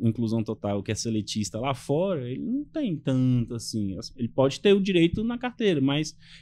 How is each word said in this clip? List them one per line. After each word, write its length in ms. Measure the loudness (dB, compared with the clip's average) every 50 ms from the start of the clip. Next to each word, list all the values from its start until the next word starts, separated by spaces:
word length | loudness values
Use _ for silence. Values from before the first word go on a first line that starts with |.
inclusão 420 | 0 0 0 0 0 0 0 0 0
total, 400 | -2 -4 -4 -2 -2 -2 -2 -2
que 80 | -4
é 40 | -4
seletista 600 | -4 -2 -2 -2 -2 -2 -2 -4 -4 -4 -4 -4
lá 160 | -4 -4 -4 -4
fora, 560 | -4 -2 -2 0 0 0 0 -2 -4 -4 -6
ele 140 | -6 -6 -4
não 220 | -4 -4 -4 -6
tem 320 | -6 -6 -4 -2 -2 -4
tanto 580 | -2 -2 0 2 4 4 4 4 2 0 -2 -6
assim. 400 | -8 -8 -6 -4 -2 -2 -2 -4 -6 -10 -12 -6
Ele 100 | -6 -6
pode 320 | -2 2 2 2 2 0 2
ter 140 | 4 6 6
o 80 | 6
direito 420 | 4 4 4 4 4 4 4 0 -2
na 140 | -2 -4
carteira, 420 | -4 -6 -8 -4 0 2 2 4 4
mas 340 | 2 2 2 0 -2 -4 -8 -14 -20 -20 -20 -14